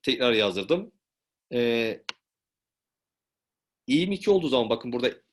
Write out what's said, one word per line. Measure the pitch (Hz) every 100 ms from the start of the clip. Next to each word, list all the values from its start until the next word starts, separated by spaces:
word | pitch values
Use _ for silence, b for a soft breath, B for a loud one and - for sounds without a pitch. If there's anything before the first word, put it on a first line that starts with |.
Tekrar | - 131 123
yazdırdım. | 113 104 92 98 175 226 _ _ _ _ _ -
Ee, | 123 120 117 113 - - - _ _ _ _ _ _ _ _ _ _ _ _ _ _ _ _ -
i'm | 143 185
iki | 196 202
olduğu | 190 156
zaman | 127 113
bakın | 113 123
burada | 120 127 - _